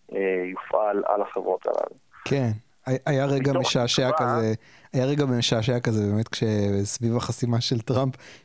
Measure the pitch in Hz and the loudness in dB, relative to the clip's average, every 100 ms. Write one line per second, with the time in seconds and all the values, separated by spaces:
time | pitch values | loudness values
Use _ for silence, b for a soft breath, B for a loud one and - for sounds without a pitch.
0 | - 98 98 92 90 92 - 95 107 101 | -8 -2 0 0 -4 -8 -2 0 2 0
1 | - 101 101 98 95 92 - 50 50 - | 0 0 -2 -4 -2 -2 -2 -2 -4 -8
2 | _ - - 139 120 107 - _ - 131 | _ -16 -2 0 0 -2 -8 _ -4 -2
3 | - 135 139 139 135 131 127 135 120 - | 0 0 2 0 2 0 0 0 2 2
4 | 127 123 120 120 110 110 B B B 135 | 2 2 0 2 0 -2 B B B 0
5 | 131 147 143 120 - 120 110 123 120 110 | 2 2 2 2 2 0 2 0 2 2
6 | 104 104 110 - 113 104 101 98 98 - | 2 0 -2 -2 0 2 2 0 -2 -2
7 | 117 120 - - 120 117 - 123 - 127 | 0 0 -2 -2 0 0 0 -2 0 0
8 | 135 - B B | 0 -4 B B